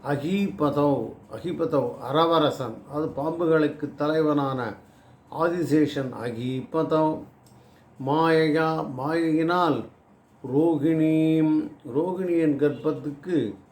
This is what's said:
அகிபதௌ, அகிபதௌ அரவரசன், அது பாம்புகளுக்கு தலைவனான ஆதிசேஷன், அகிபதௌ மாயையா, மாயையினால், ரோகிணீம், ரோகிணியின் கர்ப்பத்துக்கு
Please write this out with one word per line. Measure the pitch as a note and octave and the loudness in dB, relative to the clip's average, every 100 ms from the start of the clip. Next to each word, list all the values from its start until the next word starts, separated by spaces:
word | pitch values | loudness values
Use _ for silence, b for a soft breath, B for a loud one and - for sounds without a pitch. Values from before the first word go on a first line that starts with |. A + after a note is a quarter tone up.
அகிபதௌ, | C3+ C#3+ D3 G3 G3 - D3 C3+ D3 C3 A2 - - | -4 -4 -2 0 -2 0 0 2 2 2 -2 -12 -16
அகிபதௌ | A2 F3 D#3+ D#3+ D3 A#2+ - A#2+ | -10 -8 -4 0 0 0 -6 -2
அரவரசன், | D3 E3 E3 D3 - B2 A2 - | 2 4 4 2 0 -8 -10 -10
அது | C#3+ D#3+ | -6 -6
பாம்புகளுக்கு | - D#3 E3+ E3+ D#3+ D3 - D3 | -4 -6 -2 2 2 2 -2 -10
தலைவனான | - D3 D#3 D3+ D3 C3+ C3 A2+ G2 b b b b _ | -4 -2 2 2 2 0 -2 -6 -8 b b b b _
ஆதிசேஷன், | C#3+ E3+ F3 C#3+ D3+ C#3+ C#3+ C3 G#2+ | -2 -2 0 2 2 2 0 -6 -6
அகிபதௌ | A#2+ A2+ B2+ C3 A#2+ D#3+ D#3 D#3 D#3 D#3 - - - b b b b - C3+ | -8 -6 -6 -6 -4 -4 0 2 2 -2 -10 -20 -20 b b b b -8 -2
மாயையா, | D3+ E3 D#3+ D#3+ D#3 D#3+ D#3+ - B2+ | 2 4 4 2 2 0 -2 -6 -6
மாயையினால், | C#3 E3 E3 D#3+ E3 F3+ E3+ B2 - _ _ _ _ _ - C3+ | -4 -2 0 0 2 2 2 0 -4 _ _ _ _ _ -2 2
ரோகிணீம், | E3+ D3+ D#3 D#3+ D#3 D#3 D#3+ D#3+ D#3 D#3 D3+ - C3+ B2+ | 2 2 2 2 4 4 4 4 4 2 -2 -12 -4 -2
ரோகிணியின் | F3 F3+ F3+ E3+ D#3+ C3+ | -2 -4 0 2 2 2
கர்ப்பத்துக்கு | D3 B2+ E3 C#3 D3 C#3+ F3+ E3 A2 G2 - | 0 0 -4 -4 -8 -10 -2 -2 -2 -8 -18